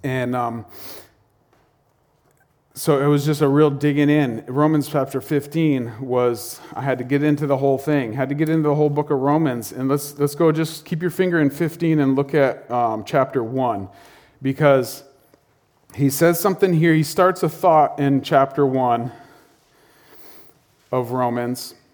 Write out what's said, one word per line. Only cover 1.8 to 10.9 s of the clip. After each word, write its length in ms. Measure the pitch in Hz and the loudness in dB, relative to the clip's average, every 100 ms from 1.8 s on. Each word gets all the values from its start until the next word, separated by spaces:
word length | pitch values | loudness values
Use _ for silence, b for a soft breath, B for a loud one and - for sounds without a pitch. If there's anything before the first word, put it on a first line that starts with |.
| _ _ _ _ _ _ _ _ _ | _ _ _ _ _ _ _ _ _
so 280 | - - 139 | -6 0 2
it 60 | 143 | 2
was 180 | 147 143 | 2 0
just 160 | 151 | 0
a 60 | 147 | 2
real 220 | 143 151 | 4 4
digging 380 | 139 147 143 147 | 2 0 2 4
in. 360 | 151 135 113 - | 4 2 -4 -6
Romans 400 | 131 151 151 135 | 0 2 2 0
chapter 340 | 151 135 135 | -2 -2 -6
fifteen 720 | - 147 139 165 156 135 117 110 | -2 -4 -2 -2 0 0 -4 -10
was, 600 | 131 123 123 113 - - B | -4 0 0 -2 -10 -16 B
I 100 | - | -8
had 160 | 135 127 | -4 -4
to 60 | |
get 200 | 123 139 | -2 0
into 200 | 151 147 | 2 0
the 120 | 147 135 | 0 0
whole 200 | 139 135 | 2 0
thing, 360 | 151 147 117 | 0 -2 -2
had 160 | 120 135 | -4 -4
to 80 | 143 | -2
get 120 | 156 | 0
into 200 | 160 151 | 2 2
the 80 | 147 | 2
whole 120 | 151 | 2
book 220 | 147 147 | 0 -2
of 80 | 143 | 0
Romans. 540 | 139 151 156 120 107 | 2 2 0 -2 -8
And 160 | - 131 | -6 -2
let's, 280 | 143 143 - | -2 -4 -4
let's 200 | 143 143 | -4 2
go, 160 | 165 | 2
just 320 | 156 160 - | 2 -4 -8
keep 180 | - | -8